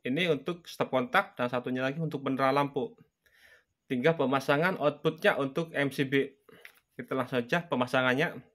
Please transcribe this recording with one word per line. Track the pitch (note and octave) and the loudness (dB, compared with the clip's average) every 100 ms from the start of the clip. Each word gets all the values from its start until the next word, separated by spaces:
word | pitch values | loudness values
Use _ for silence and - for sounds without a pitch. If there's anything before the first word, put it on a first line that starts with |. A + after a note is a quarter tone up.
Ini | B2 C#3 F3+ | -2 -2 2
untuk | C#3+ - F3 | 0 -2 -10
stop | - - - | -10 -4 -2
kontak | C3 B2 F#3 G3 - | 0 2 0 0 -4
dan | B2 | -2
satunya | B2+ B2 B2+ | -2 -4 -2
lagi | C3 D3 | -2 -2
untuk | D#3+ C#3+ | -4 -4
penerangan | C3+ C3+ C3+ C#3 | -4 0 2 2
lampu. | C#3 C#3 B2 - - _ _ _ - - _ _ | 0 -2 -6 -8 -20 _ _ _ -20 -20 _ _
Tinggal | _ B2+ C#3 E3 | _ 0 2 2
pemasangan | C3 C3+ C3+ C#3+ F3 F#3 | 2 2 2 2 4 2
outputnya | G3 F#3+ D#3+ D#3 G#3 - | 0 2 -2 2 0 2
untuk | C3+ - - C#3 | -2 -2 -4 -2
M | C#3+ | -2
C | C3+ C3+ | 0 0
B. | C#3 C#3 _ _ - - _ _ | 2 0 _ _ -20 -20 _ _
Kita | - A#2+ C3 | -16 -6 -4
langsung | B2 C3 | -2 -2
saja | A#2+ F3 E3+ | 0 -2 0
pemasangannya. | B2+ B2 C3 B2+ C3 E3 - - | -2 0 2 2 2 0 -4 -18